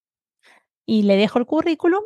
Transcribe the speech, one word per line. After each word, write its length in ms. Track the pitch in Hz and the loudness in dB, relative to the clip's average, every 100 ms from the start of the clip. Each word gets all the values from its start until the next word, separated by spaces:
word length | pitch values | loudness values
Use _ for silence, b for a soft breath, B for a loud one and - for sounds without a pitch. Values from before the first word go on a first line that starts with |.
| _ _ _ _ b b _ _ - | _ _ _ _ b b _ _ -4
Y 120 | 220 | 0
le 140 | 202 196 | 2 2
dejo 220 | 214 247 | 2 -2
el 60 | |
currículum 580 | 240 302 330 311 359 370 | -2 -2 -2 -2 0 -2